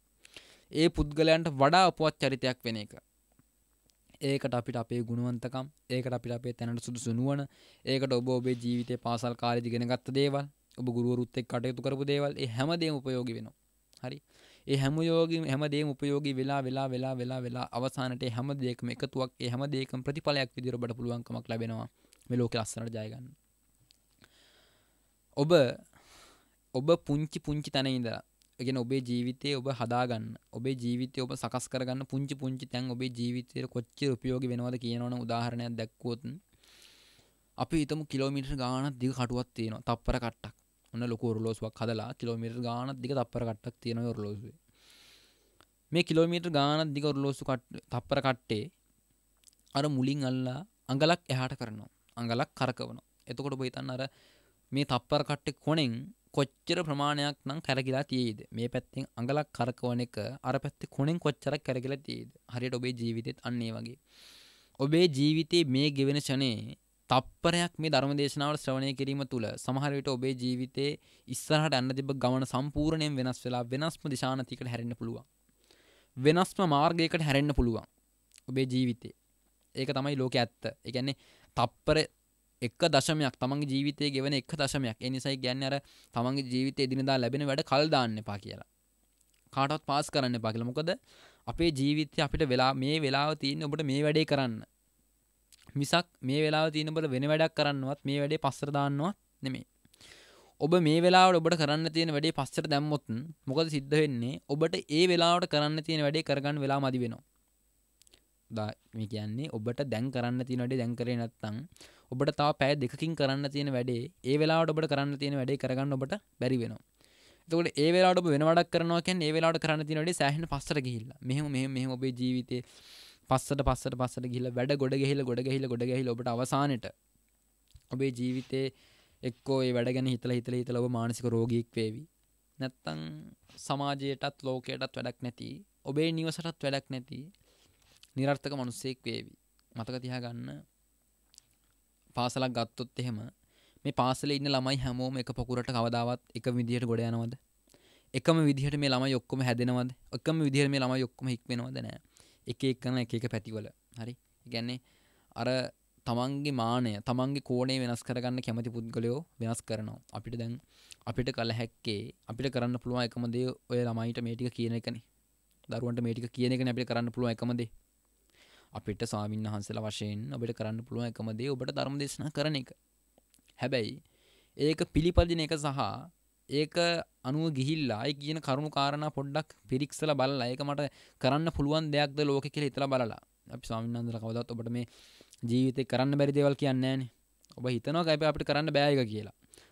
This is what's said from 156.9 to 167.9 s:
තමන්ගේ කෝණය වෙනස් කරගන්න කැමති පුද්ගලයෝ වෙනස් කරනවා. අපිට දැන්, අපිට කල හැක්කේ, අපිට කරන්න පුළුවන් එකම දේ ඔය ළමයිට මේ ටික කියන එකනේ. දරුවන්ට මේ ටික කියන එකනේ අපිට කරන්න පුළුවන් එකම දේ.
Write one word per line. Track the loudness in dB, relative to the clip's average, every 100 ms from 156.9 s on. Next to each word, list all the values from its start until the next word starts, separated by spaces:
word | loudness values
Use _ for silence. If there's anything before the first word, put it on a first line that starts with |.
| -2
තමන්ගේ | -2 0 0 -2
කෝණය | -2 0 0 0
වෙනස් | -2 -4
කරගන්න | -4 -4 -2 -4
කැමති | -4 -4 -4
පුද්ගලයෝ | -6 -6 -2 -2 -2 -6 -6
වෙනස් | -4 -4
කරනවා. | -4 -6 -6 -10 _
අපිට | -12 -8 -6
දැන්, | -6 -8 -12 _ -20 -14
අපිට | -8 -4 -2
කල | -2 -2
හැක්කේ, | -2 -4 _ -6 -4 -6 -12
අපිට | -12 -4 -2
කරන්න | 0 -2 -2
පුළුවන් | -2 -2
එකම | -2 -2 -4
දේ | -2 -2 -4 -4
ඔය | -2
ළමයිට | 0 -2 -2 -4
මේ | -4 -4
ටික | -4 -2
කියන | -2 -2
එකනේ. | -4 -10 -12 _ _ _ _ _ -10
දරුවන්ට | -4 -2 0
මේ | -2 -2
ටික | -4
කියන | 0 2 2
එකනේ | 0
අපිට | 0 -2
කරන්න | 0 -2
පුළුවන් | 0 0 0
එකම | -2
දේ. | -2 -4 -8 _